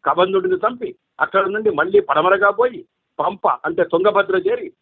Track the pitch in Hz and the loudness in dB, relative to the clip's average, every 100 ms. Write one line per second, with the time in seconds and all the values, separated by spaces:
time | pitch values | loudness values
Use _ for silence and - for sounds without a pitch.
0 | - 160 190 190 185 185 214 247 233 - | 0 0 2 2 0 0 0 -2 -10 -12
1 | _ - - 196 190 208 214 143 175 202 | _ -6 -2 0 0 0 -2 0 2 2
2 | - 147 175 190 202 208 247 190 - _ | 2 0 2 2 0 2 -2 -2 -18 _
3 | _ - 156 196 175 123 156 165 175 - | _ -6 -4 -2 -2 -2 -4 -2 0 2
4 | 208 202 196 190 180 240 - _ | 2 2 0 0 0 -4 -6 _